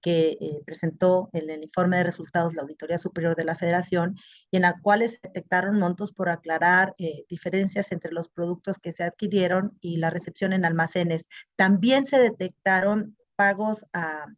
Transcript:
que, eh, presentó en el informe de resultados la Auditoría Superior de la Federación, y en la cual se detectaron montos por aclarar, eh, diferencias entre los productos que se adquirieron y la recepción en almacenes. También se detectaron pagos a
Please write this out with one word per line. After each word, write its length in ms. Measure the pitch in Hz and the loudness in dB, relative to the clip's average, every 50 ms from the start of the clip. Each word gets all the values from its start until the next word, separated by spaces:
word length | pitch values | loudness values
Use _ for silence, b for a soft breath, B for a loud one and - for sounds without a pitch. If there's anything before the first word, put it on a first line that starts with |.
que, 380 | - 175 170 165 160 160 - - | 0 2 2 4 2 2 0 -2
eh, 220 | 160 156 151 147 - | -6 -8 -8 -8 -10
presentó 640 | - 160 - - 165 160 - 185 185 185 185 185 185 - | -14 -10 -4 -4 -4 -2 2 2 4 4 4 0 -2 -6
en 180 | 170 156 156 | -8 -6 -6
el 140 | 156 156 156 | -10 -10 -12
informe 320 | 156 - - 180 180 180 | -8 -2 0 0 2 2
de 80 | 180 180 | 2 0
resultados 500 | 175 - - 165 - _ 175 170 170 165 | 0 -2 -6 -12 -4 _ 0 0 0 -2
la 80 | 160 139 | -4 -8
Auditoría 360 | 143 156 _ - 156 170 170 | -10 -10 _ -6 -6 -6 -4
Superior 360 | - - - - 165 170 165 | -4 -6 -6 -2 -2 -2 0
de 100 | 165 160 | 0 -2
la 120 | 156 165 | -4 -4
Federación, 580 | 165 180 170 170 180 180 180 - 175 170 180 190 B B B B B B B | -2 -2 0 0 0 0 0 -2 0 0 -2 -4 B B B B B B B
y 80 | - | 0
en 60 | 185 180 | 2 2
la 160 | 175 170 180 | 2 0 2
cual 200 | - 202 202 220 233 226 | 2 2 4 4 2 -2
se 100 | 226 - | -4 -8
detectaron 560 | - - - 185 175 _ - 180 180 196 208 | -16 -12 -10 -10 -6 _ 0 0 0 2 0
montos 360 | 208 185 175 180 - 202 202 - | 2 2 0 0 -2 -6 -10 -6
por 160 | - 185 175 | -4 -2 -2
aclarar, 680 | 170 165 _ 160 160 160 165 175 180 185 190 185 185 _ | -2 -4 _ -4 -2 2 4 4 6 4 4 2 -2 _
eh, 260 | 185 165 - - - _ | -8 -8 -8 -8 -12 _
diferencias 640 | 175 165 - 180 180 190 196 190 - 202 196 - | -14 -10 -8 -4 -2 0 -2 0 -2 -4 -4 -4
entre 220 | 190 165 _ 165 170 | -6 -8 _ -6 -6
los 160 | 170 170 - | -6 -8 -8
productos 500 | _ - 170 175 180 175 _ - 190 - | _ -6 -4 -4 -4 -6 _ -8 -8 -6
que 140 | _ 180 165 | _ -12 -8
se 100 | - 175 | -6 -6
adquirieron 760 | 175 - _ 214 196 180 196 185 175 180 185 190 202 - _ | -6 -6 _ -6 0 2 2 2 2 2 0 0 -2 -8 _
y 160 | - 175 170 | -10 -6 -4
la 140 | 165 160 165 | 0 -2 0
recepción 420 | 165 175 - - - - 196 185 190 | -2 -2 -8 -10 -8 -4 -2 0 0
en 120 | 185 180 | 2 2
almacenes. 600 | 165 165 165 165 170 - 180 175 170 160 160 - B B B B B _ | 2 2 0 0 0 0 -2 0 0 -2 -4 -6 B B B B B _
También 500 | - 196 190 202 190 180 240 262 277 269 | 2 4 4 4 4 4 4 4 4 2
se 140 | 269 - 269 | 2 4 4
detectaron 960 | 247 233 226 _ 185 185 - _ _ 190 190 185 185 202 208 214 214 214 - _ _ _ _ | 4 4 2 _ -8 -8 -8 _ _ 0 2 2 2 2 0 0 -4 -6 -12 _ _ _ _
pagos 500 | - 202 202 196 185 214 214 214 214 - _ - | 2 2 2 2 0 -2 -4 -4 -6 -8 _ -8
a 340 | 180 170 160 156 151 151 - - | -6 -6 -6 -8 -10 -12 -14 -18